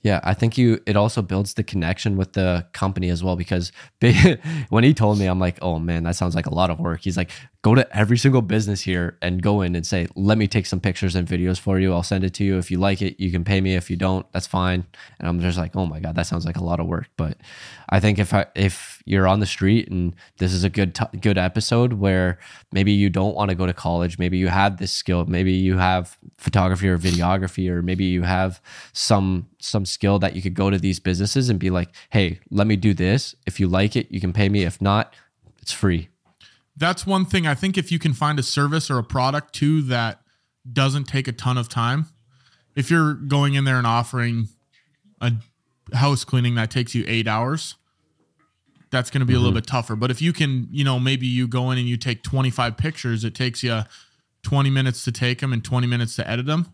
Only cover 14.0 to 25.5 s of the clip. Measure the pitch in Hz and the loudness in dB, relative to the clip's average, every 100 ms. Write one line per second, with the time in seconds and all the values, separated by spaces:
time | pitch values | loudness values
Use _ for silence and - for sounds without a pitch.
14 | 92 92 - 92 - 95 90 92 87 - | 0 -2 -4 -8 -4 -2 0 -2 -4 -14
15 | - _ 85 87 87 87 85 101 90 78 | -20 _ -4 0 0 -2 -4 -2 -4 -4
16 | 85 82 85 85 82 82 87 85 82 85 | -6 -4 -4 -4 -4 -4 -2 -2 -2 -4
17 | - - 80 - - - - - - 98 | -6 -6 -6 -6 -14 -20 -20 -20 -2 2
18 | 104 98 95 104 - - 98 90 - - | 2 2 2 0 -2 0 0 0 -14 -18
19 | - 98 95 98 101 - 95 113 - 92 | -2 2 4 4 0 0 2 2 2 -2
20 | 87 85 - _ 90 92 95 104 95 - | -2 -4 -18 _ 0 2 0 0 -2 0
21 | 113 - 107 92 90 113 - 117 123 110 | -6 -2 0 2 0 -2 0 2 2 2
22 | 98 92 90 90 - - _ 95 98 101 | 2 2 2 -2 -10 -20 _ 0 4 4
23 | 101 90 95 90 104 90 92 87 - 85 | 4 2 0 0 0 0 -2 -2 -2 0
24 | 87 85 90 92 92 92 101 92 95 - | -2 -2 -2 2 2 4 2 2 -6 -6
25 | - 90 87 90 92 | -2 0 0 0 2